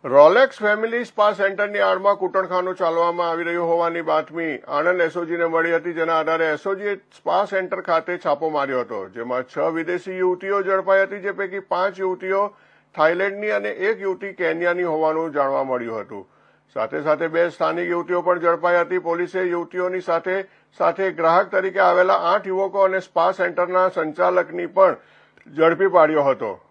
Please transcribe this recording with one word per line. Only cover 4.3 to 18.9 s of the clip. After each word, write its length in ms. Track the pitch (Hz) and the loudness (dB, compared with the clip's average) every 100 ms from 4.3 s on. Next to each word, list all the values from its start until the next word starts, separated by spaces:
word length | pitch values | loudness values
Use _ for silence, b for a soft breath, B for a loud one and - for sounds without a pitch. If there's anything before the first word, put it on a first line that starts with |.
| 160 165 135 - | -6 -6 -6 -4
આણંદ 340 | 143 165 180 | 0 0 2
એસ 160 | 165 175 | 0 -2
ઓ 80 | 165 | -6
જી 120 | 170 | -2
ને 80 | 170 | 0
મળી 280 | 165 165 165 | 0 0 0
હતી, 180 | 170 | -2
જેના 260 | 165 160 160 | -4 0 0
આધારે 320 | 156 165 160 | 0 0 0
એસ 160 | 151 196 | -2 -4
ઓ 80 | 190 | -4
જી 80 | |
એ 120 | 208 196 | -6 -8
સ્પા 500 | _ _ 170 175 202 | _ _ -2 -2 0
સેન્ટર 360 | 196 185 190 | -4 -4 -6
ખાતે 320 | 185 165 165 175 | 0 -2 -2 -6
છાપો 320 | 170 143 160 | -2 -2 -2
માર્યો 300 | 151 139 127 | -2 -2 -2
હતો, 220 | 110 107 92 | -4 -8 -10
જેમાં 400 | 107 120 127 127 147 | -10 -6 -6 -6 -4
છ 160 | 160 | -2
વિદેશી 440 | 160 165 180 190 185 | -2 -4 -6 -6 -2
યુવતીઓ 440 | 185 180 190 202 | -2 -2 -2 -2
ઝડપાઈ 420 | 190 190 190 196 | 0 0 2 2
હતી, 160 | 190 202 | 2 -4
જે 120 | 190 | -8
પૈકી 280 | 185 196 196 | -6 -6 -8
પાંચ 400 | - 180 190 185 | -6 -2 -2 -2
યુવતીઓ 460 | 190 185 185 196 202 b b b b - | -4 -4 -2 0 -2 b b b b 2
થાઇલેન્ડની 540 | 156 175 196 202 214 | 2 2 -2 -4 -4
અને 260 | 208 208 - 196 | -2 -4 -4 -4
એક 120 | 214 | -2
યુવતી 320 | 196 185 196 | -4 -6 -10
કેન્યાની 500 | 185 165 165 175 175 | -4 -4 0 -2 0
હોવાનું 500 | 175 156 156 160 165 | -2 0 0 0 -2
જાણવા 300 | 143 139 139 | -2 0 0
મળ્યું 380 | 135 123 117 110 | -2 -4 -4 -8
હતું. 280 | 98 104 92 b b b _ - | -10 -14 -16 b b b _ -6
સાથે 260 | 110 151 | -4 -2
સાથે 260 | 151 151 165 | 0 0 0
બે 220 | 160 170 | 0 0
સ્થાનિક 400 | - 160 170 175 | 0 -2 -2 -2
યુવતીઓ 320 | 175 165 175 | -4 -2 -2
પણ 180 | 170 175 | 0 2
ઝડપાઈ 400 | 170 170 175 175 | 2 2 2 2
હતી. 200 | 170 | 2